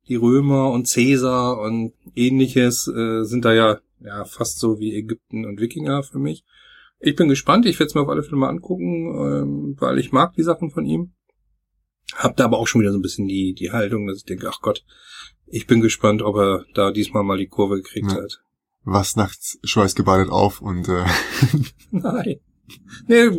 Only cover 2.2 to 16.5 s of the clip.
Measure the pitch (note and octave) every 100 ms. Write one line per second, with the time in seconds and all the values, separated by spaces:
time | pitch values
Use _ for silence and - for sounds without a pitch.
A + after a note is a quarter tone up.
2.2 | B2 C3 B2+ B2+ A#2+ A#2+ - A#2 A2+ A2+
3.2 | A2 B2 A2+ A2+ A2 G#2 _ _ G#2 G#2
4.2 | - - A2+ - A2+ G#2 G#2+ G#2 A2 A#2
5.2 | - A2 A2 G2+ A#2 D#3 D3+ C#3+ C#3 C3+
6.2 | D3 E3+ _ _ _ - _ - D3+ C#3+
7.2 | D#3 C3+ - G3 A#3 E3+ D3 D3+ C#3+ D3
8.2 | D3 C#3+ C3+ E3+ - F#3 F3 E3+ E3 D3
9.2 | C#3+ C#3+ C#3+ C#3+ C#3+ C#3 B2+ C3 C3+ C3+
10.2 | F3 - E3 D#3+ D#3+ E3 D3 D#3+ F3+ _
11.2 | _ _ _ _ _ _ _ _ - -
12.2 | A#2+ - A#2+ A2+ A2+ A#2+ G#2 G2+ F2+ -
13.2 | G2 G2 F#2 F#2 E2+ A#2 G2+ A2 G2+ F#2+
14.2 | - F#2 F#2 - G#2+ G2+ _ _ - -
15.2 | - _ - A2+ - A2+ A2 - G#2+ G#2+
16.2 | G#2+ G#2 G2